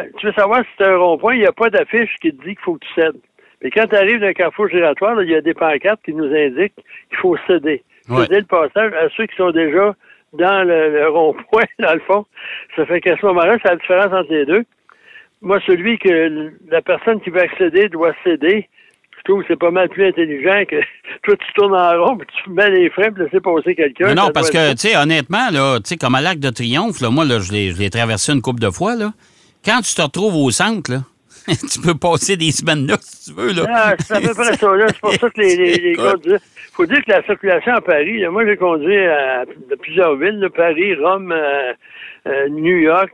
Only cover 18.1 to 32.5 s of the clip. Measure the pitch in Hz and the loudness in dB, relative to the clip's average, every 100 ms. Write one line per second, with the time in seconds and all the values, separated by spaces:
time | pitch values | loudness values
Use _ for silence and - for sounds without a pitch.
18.1 | - 180 156 156 214 - _ _ _ _ | 0 -2 0 2 0 -2 _ _ _ _
19.1 | - - 196 175 165 170 180 175 180 196 | -10 -2 -2 0 0 0 2 0 0 0
20.1 | 180 160 143 170 202 190 220 214 - - | 0 -2 -2 0 0 0 -4 -6 -8 -18
21.1 | - - 202 - - 202 190 175 170 170 | -6 0 0 0 0 2 4 4 4 2
22.1 | 202 139 - 190 180 208 185 170 - 214 | 0 -6 -12 -6 0 2 4 2 2 -2
23.1 | 190 156 185 180 160 175 180 147 123 190 | -2 -2 -2 0 0 0 0 -2 0 0
24.1 | 170 196 151 160 160 151 127 220 190 147 | 2 2 2 0 2 2 0 0 2 2
25.1 | 160 127 202 254 147 135 123 - 170 123 | 0 -2 -2 0 0 0 0 -4 -4 0
26.1 | 127 165 170 135 117 120 139 226 - 120 | 0 0 -2 -4 -4 -4 -2 -2 -2 -2
27.1 | 139 151 117 90 104 95 85 101 117 117 | 0 2 0 -2 -2 -2 -2 -4 -2 -2
28.1 | 107 - 143 131 120 107 - 196 240 214 | -2 -2 -2 -2 -2 -2 -2 -4 -4 -6
29.1 | - _ _ _ _ - 240 - - 151 | -8 _ _ _ _ -2 0 0 -2 -2
30.1 | 170 214 160 131 110 202 214 139 127 135 | -2 0 2 0 2 0 -2 -4 -6 -8
31.1 | _ _ - - 160 - - 175 165 175 | _ _ -12 -6 -4 -4 -4 -2 0 0
32.1 | 160 - 190 160 | 0 0 -2 -2